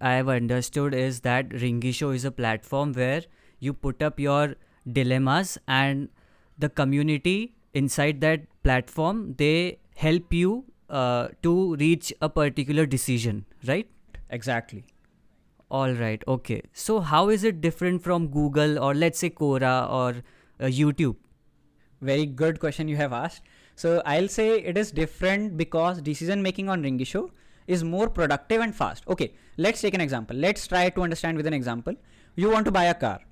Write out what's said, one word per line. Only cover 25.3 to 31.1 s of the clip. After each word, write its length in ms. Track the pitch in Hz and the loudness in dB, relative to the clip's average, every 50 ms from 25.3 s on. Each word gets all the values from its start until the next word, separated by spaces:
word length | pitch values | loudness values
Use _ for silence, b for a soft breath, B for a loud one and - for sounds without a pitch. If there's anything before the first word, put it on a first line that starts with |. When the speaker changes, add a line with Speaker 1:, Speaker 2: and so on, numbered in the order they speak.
| 196 202 208 214 175 | 0 0 -2 -4 -4
Speaker 2:
because 440 | 156 165 - - 160 165 175 185 175 | -4 -4 -2 0 0 0 0 0 -2
decision 400 | 143 147 151 - 165 170 196 202 196 | -6 -6 -6 -6 -4 -4 -2 -2 -2
making 260 | 190 185 - 196 196 | -2 -2 -4 -4 -4
on 140 | 190 175 147 | -2 -2 -2
Ringisho 480 | 139 131 123 131 - - 190 359 359 - b b b b b b | -2 -2 -2 -4 -2 -4 -4 -4 -6 -10 b b b b b b
is 160 | b 180 175 165 | b -2 0 0
more 240 | 165 170 190 220 226 | -2 0 0 0 0
productive 520 | - - 165 143 147 139 - - 220 226 | 0 0 0 0 0 -2 -2 0 0 0
and 140 | 233 220 208 | 0 -2 -2
fast. 280 | - 135 98 78 - - | -4 -4 -4 -4 -6 -4
Okay, 260 | - 180 - 143 107 b b b b b | -4 -2 -2 -2 -4 b b b b b
let's 240 | b 165 208 233 - | b -2 -2 -2 0
take 140 | - 202 185 | -2 -2 0
an 60 | 185 | 0
example. 340 | 170 143 135 120 110 - 117 | -2 0 -2 -4 -4 -6 -4
Let's 300 | 127 151 190 208 - - | 0 0 0 0 0 -4
try 220 | - 185 180 180 180 | -2 0 2 2 2
to 120 | 175 190 | 2 0
understand 340 | 180 170 | -2 -2